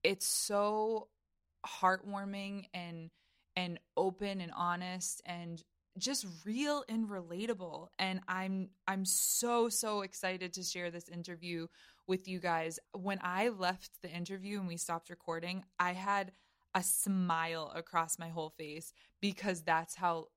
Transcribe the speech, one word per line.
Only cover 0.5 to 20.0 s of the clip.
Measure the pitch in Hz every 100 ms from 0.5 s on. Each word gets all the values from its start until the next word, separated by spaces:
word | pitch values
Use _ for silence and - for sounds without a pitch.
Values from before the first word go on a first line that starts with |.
| 202 208 214 214 220 - _ _ _ _ _
heartwarming | - - 185 185 202 202 196 196 196 202 190
and, | 185 175 170 165 _ _ _ _
and | - 180 170 _ -
open | 190 185 202 196
and | 170 -
honest | 175 175 180 185 180 -
and | - 175 170 165 - _ _ 185
just | 254 277 196 165 196
real | 233 294 294 254
and | 226 220
relatable. | 196 170 175 226 202 175 - - -
And | 190 185 -
I'm, | 185 190 190 185 _ -
I'm | 196
so, | 190 - - - 240 240 233
so | 220 220 208
excited | 190 - 185 185 180
to | 185
share | 175 180 175
this | 170 170
interview | 175 170 170 175 170 165 - - _ -
with | 185 185
you | 185
guys. | 175 165 165 165 _
When | 196 190 190
I | 180 185 233
left | 202 180 185 - -
the | 175
interview | 170 175 196 190 202
and | 185
we | 170
stopped | - 165 -
recording, | 175 - 165 175 185 - -
I | 180
had | 185 196 202 190 - _ _ _
a | 190
smile | 180 - 196 190 180 165 165 165 151
across | 165 165 170 165 -
my | 165
whole | 165 156
face | - 151 151 - _ - _
because | 202 196 202 175
that's | 160 160 165
how | -